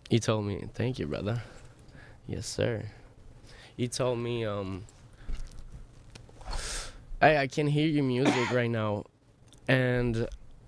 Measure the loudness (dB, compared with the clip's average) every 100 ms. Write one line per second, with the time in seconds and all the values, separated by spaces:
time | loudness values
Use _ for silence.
0 | 2 2 4 0 0 -4 -6 -4 -2 -2
1 | -4 -2 -2 -2 -4 -14 -20 -20 -20 -20
2 | -20 -16 -8 -6 -4 0 0 0 -6 -14
3 | -20 -20 -20 -20 -20 -20 -14 -6 -4 0
4 | 0 0 -2 -2 -2 -2 -4 -6 -8 -18
5 | -20 -12 -6 -4 -6 -10 -14 -14 -16 -20
6 | -20 -20 -20 -16 -8 -6 -6 -6 -8 -12
7 | -10 4 6 6 4 2 2 4 4 4
8 | 4 4 4 4 4 2 2 2 0 0
9 | -4 _ _ -20 -20 -8 2 4 4 4
10 | 2 2 -2 -6 -16 -20